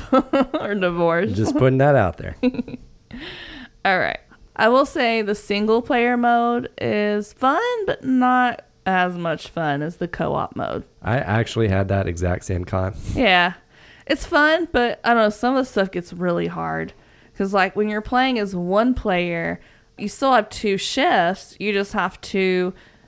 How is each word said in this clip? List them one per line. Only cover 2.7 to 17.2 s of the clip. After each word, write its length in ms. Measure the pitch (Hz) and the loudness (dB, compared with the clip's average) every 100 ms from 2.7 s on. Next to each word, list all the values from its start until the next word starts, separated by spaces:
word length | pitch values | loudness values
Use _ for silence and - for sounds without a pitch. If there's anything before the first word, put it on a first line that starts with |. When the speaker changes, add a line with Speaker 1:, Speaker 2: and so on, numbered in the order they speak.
| - - - - 247 311 - - 277 247 _ 196 | -10 -18 -20 -18 -16 -14 -16 -16 -18 -20 _ -2
Speaker 1:
All 140 | 185 | 0
right. 200 | 90 - _ - - - | -2 -6 _ -20 -12 0
I 140 | 226 | 4
will 160 | 262 285 | 4 2
say 380 | 320 240 226 | 0 0 0
the 100 | 208 | -2
single 480 | 208 - 202 214 233 | -4 -2 -2 2 2
player 340 | 247 247 240 240 | 2 0 2 2
mode 540 | 240 233 240 240 - - | 2 4 2 0 -4 -6
is 540 | - 214 208 208 208 | -2 0 0 -2 -6
fun, 260 | - 262 320 480 480 403 | -2 0 0 0 -2 -4
but 160 | - | -4
not 600 | 262 254 254 254 247 - - _ 185 | 0 2 4 2 0 -2 -12 _ -2
as 320 | 185 180 175 | 0 0 -2
much 300 | 170 - - | -4 -4 -6
fun 340 | - 156 143 | -4 -2 -2
as 160 | 151 170 | -4 -6
the 100 | 170 | -6
co-op 480 | - 143 143 - - | -4 -2 -2 -4 -6
mode. 280 | - 78 - _ | -6 -6 -8 _
Speaker 2:
I 160 | - 127 | -2 -2
actually 520 | 85 110 113 113 110 | 0 -2 0 0 2
had 180 | 95 98 | 2 2
that 200 | 98 98 | 0 -2
exact 380 | 85 87 90 - | -2 -2 -2 -4
same 180 | 90 | -6
con. 300 | 90 95 92 - - - | -2 -4 -4 -6 -4 0
Speaker 1:
Yeah. 380 | 226 180 175 - _ _ - - - | 4 4 2 -2 _ _ -20 -10 -4
It's 220 | 269 - | -4 0
fun, 400 | 320 302 330 330 | 2 4 2 0
but 280 | 247 240 - | 0 0 0
I 120 | - 233 | 2 4
don't 80 | |
know, 60 | 214 | 2
some 240 | 214 247 262 | 2 0 0
of 100 | 254 | 0
the 60 | |
stuff 180 | 208 190 | 0 0
gets 240 | 180 - | -2 -8
really 320 | 175 180 175 170 | -4 -2 0 -2
hard. 460 | 170 165 160 165 - _ _ | -6 -6 -6 -8 -12 _ _